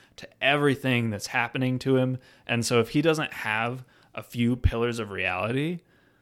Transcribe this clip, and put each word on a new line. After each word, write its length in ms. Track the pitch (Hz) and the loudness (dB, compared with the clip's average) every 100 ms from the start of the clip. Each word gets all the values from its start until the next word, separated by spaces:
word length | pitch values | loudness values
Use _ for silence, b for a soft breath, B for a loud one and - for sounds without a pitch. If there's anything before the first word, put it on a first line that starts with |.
| b b | b b
to 100 | - _ | -20 _
everything 680 | 131 147 143 135 131 120 113 | 2 4 4 2 2 0 0
that's 180 | 104 - | -4 -4
happening 520 | 127 117 135 127 127 | -2 -2 -2 -2 -2
to 160 | 135 131 | 2 2
him. 220 | 127 127 b b b | 2 -4 b b b
And 200 | 117 117 | -2 2
so 160 | 120 | 2
if 80 | 117 | 4
he 120 | 147 | 2
doesn't 300 | 160 160 151 | 2 2 -2
have 540 | - 110 110 113 131 131 b b | -6 -2 -2 -2 -6 -12 b b
a 80 | - | -16
few 360 | 104 120 120 123 | -10 0 0 4
pillars 420 | - 117 120 117 | 2 2 0 -2
of 100 | 104 | -6
reality, 680 | 95 92 90 104 131 151 175 b b b b | -4 -2 -2 -2 -2 -2 -6 b b b b